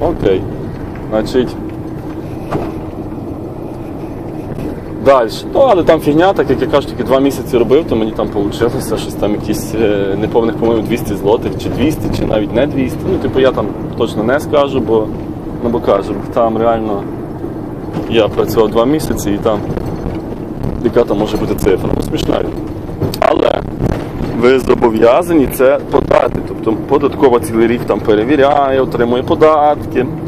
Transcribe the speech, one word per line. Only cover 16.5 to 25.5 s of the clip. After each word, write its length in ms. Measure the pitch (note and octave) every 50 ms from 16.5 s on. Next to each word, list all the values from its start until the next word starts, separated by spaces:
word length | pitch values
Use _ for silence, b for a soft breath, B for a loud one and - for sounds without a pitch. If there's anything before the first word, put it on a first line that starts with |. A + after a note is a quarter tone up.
| A2+ A2
реально 460 | A2+ A#2 A2+ A2+ A2 A2 G#2 G2 - - - - - - - - - - - - - - - - - - - - - -
я 180 | A2+ A2+ G#2 G2+
працював 420 | F#2+ A#2 G#2+ G2+ - A#2 A2 G#2
два 160 | G#2 A#2 A#2
місяці 460 | B2+ D3+ D#3 D3 - A#2 G2+ - G#2
і 60 | G2+ G2+
там, 220 | - A#2 G#2+ G2+ - - - - - - - - - - - - - - - - - - - - - - - - -
яка 200 | A#2 - A#2+ A#2+
там 140 | A#2 A2+ G2+
може 200 | G#2 G#2 G#2+ G2+
бути 180 | G#2+ G#2+ G#2
цифра? 340 | F#2+ - G#2 F#2 F2+ - - -
Ну, 60 | -
смішна. 400 | - - D#3+ D3+ - - - - - - - - - - - - - - - - - - - -
Але 400 | - - - - - - G1+ - - - - - - - - - - - - - - - - A#2
ви 200 | A#2 B2 C3+ C3
зобов'язані 880 | A#2+ - - - B2 A#2+ A2 A2 A2+ A#2 B2+ D#3+ F3+ E3+ E3+ D#3 C3
це 320 | A#2